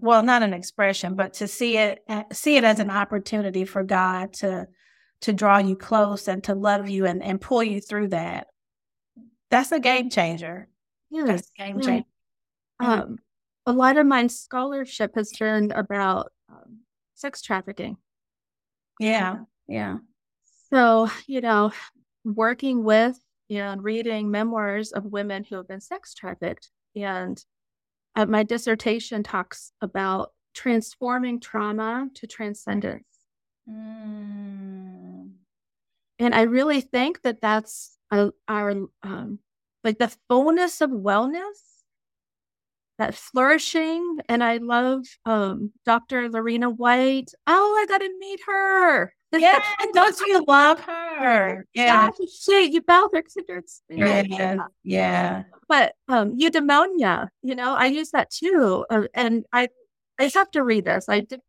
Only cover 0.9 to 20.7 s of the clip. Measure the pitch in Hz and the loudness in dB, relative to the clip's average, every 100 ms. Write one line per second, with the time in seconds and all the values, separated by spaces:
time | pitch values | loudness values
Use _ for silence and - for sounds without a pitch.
0.9 | 190 190 190 190 - 202 - 240 220 208 | 0 -4 -4 -4 -6 -10 -4 -2 0 0
1.9 | - - 214 208 - 302 285 226 214 202 | -2 -8 -8 -8 -4 2 4 4 2 0
2.9 | 196 202 208 196 214 196 185 185 196 190 | -2 -2 -4 -4 -4 -4 -4 -4 -4 -2
3.9 | 185 185 185 190 - 196 185 180 _ _ | 0 0 -2 -8 -6 -6 -6 -8 _ _
4.9 | _ _ _ - 196 208 202 196 190 - | _ _ _ -4 0 4 4 4 -2 0
5.9 | 220 202 202 - 190 208 196 208 202 202 | 2 2 0 -6 -6 -4 -2 0 0 -2
6.9 | 196 185 175 196 190 - 247 226 202 - | -2 -2 -2 -4 -6 -2 0 0 -2 -6
7.9 | 208 202 170 170 - - _ _ _ _ | -6 -4 -4 -6 -8 -12 _ _ _ _
8.9 | _ _ _ - _ _ 247 262 320 247 | _ _ _ -20 _ _ 0 2 0 0
9.9 | 254 247 208 170 165 165 175 - _ _ | 0 0 -2 -2 -4 -10 -14 -18 _ _
10.9 | _ _ 311 269 180 - - 196 202 262 | _ _ -4 -2 -2 -6 -14 -10 -6 -2
11.9 | 240 - _ _ _ _ _ _ - 247 | -2 -4 _ _ _ _ _ _ -6 -2
12.9 | 214 - 220 _ _ _ _ - 247 254 | 0 -2 -12 _ _ _ _ -2 2 4
13.9 | 285 285 262 240 - - 254 269 277 262 | 6 4 4 0 -2 -10 -8 -6 -6 -8
14.9 | - 208 226 208 - 214 214 208 - 202 | -6 -4 -4 -6 -4 -2 0 0 -2 -4
15.9 | 202 196 190 - _ _ - - 220 _ | -2 -2 -2 -4 _ _ -20 -20 -20 _
16.9 | _ _ - 277 - - 190 190 196 - | _ _ -14 -12 -12 -6 -6 -6 -12 -12
17.9 | - _ _ _ _ _ _ _ _ _ | -14 _ _ _ _ _ _ _ _ _
18.9 | - 214 220 185 214 233 _ - 113 101 | -6 -2 0 -2 -6 -12 _ -12 -8 -8
19.9 | - - _ _ _ _ _ _ | -10 -14 _ _ _ _ _ _